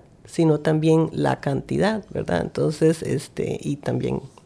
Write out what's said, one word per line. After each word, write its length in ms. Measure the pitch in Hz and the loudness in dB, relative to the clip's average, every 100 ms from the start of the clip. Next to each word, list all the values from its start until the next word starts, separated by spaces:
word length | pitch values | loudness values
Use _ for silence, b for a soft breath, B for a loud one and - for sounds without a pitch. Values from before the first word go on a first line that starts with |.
| - - - | -16 -20 -8
sino 340 | - 160 151 | 2 4 4
también 500 | 151 156 160 160 160 | 2 2 4 4 2
la 260 | 156 143 139 | 0 0 0
cantidad, 640 | 143 135 - 135 190 220 - | -2 -2 -2 0 0 -2 -6
¿verdad? 320 | - - 85 | -8 -2 -2
Entonces, 600 | - - 147 156 160 160 | -2 -2 -2 2 2 2
este, 540 | - 135 - - - - | -2 -4 -6 -6 -6 -4
y 160 | 151 143 | -6 -6
también, 440 | 135 123 123 131 135 - | -4 -4 -2 -4 -8 -20